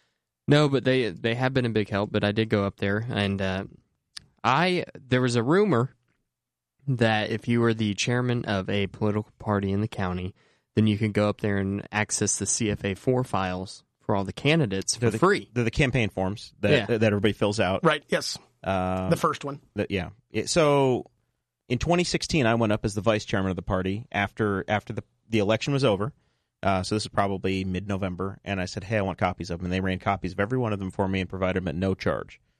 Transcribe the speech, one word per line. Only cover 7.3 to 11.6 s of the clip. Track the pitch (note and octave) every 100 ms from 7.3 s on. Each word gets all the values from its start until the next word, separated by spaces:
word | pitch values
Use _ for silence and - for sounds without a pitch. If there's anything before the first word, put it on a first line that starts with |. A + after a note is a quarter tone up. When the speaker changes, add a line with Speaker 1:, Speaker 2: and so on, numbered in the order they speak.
| A2 -
Speaker 1:
you | A#2+
were | A#2
the | A2+ G#2+
chairman | G2 - B2 B2 A#2+ -
of | G2+ F#2+
a | G2+ G2
political | - G#2+ G#2+ G#2+ -
party | - G2+ G2
in | G2
the | G#2+
county, | - F#2 F2+ F#2 - _ _ _ -
then | G#2+
you | G#2
could | A2
go | G#2 G#2
up | G#2
there | G#2+
and | G2+